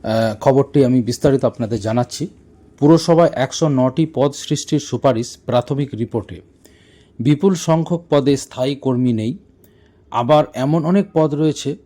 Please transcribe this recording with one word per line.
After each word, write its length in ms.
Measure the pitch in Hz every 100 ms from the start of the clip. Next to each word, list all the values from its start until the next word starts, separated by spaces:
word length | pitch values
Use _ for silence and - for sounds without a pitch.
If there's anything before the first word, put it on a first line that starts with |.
আহ, 320 | 113 113 113
খবরটি 500 | 104 139 135 135 147
আমি 160 | 127 127
বিস্তারিত 440 | 117 123 147 135
আপনাদের 340 | 123 - 110 113
জানাচ্ছি। 480 | 107 117 120 - 165 - _ _ _ _
পুরসভায় 500 | 147 165 170 165 165
একশো 360 | - 135 - 156
নটি 360 | 131 127 131 160
পদ 180 | 131 143
সৃষ্টির 480 | 139 - 151 - 151
সুপারিশ 580 | 143 120 139 113 117 -
প্রাথমিক 500 | - 120 - 143 143
রিপোর্টে। 460 | 107 117 113 98 76 _ _ - _ _ _ _ -
বিপুল 360 | 120 147 196
সংখ্যক 480 | 175 - 160 160 170 -
পদে 280 | 143 135 135
স্থায়ী 380 | - 127 131
কর্মী 380 | 139 135 123 127
নেই। 240 | 110 110 175 _ _ _ _ _ _ _
আবার 340 | - - 151 -
এমন 320 | - 135 165
অনেক 200 | 156 196 -
পদ 220 | 160 156
রয়েছে 400 | 143 156 139 139 147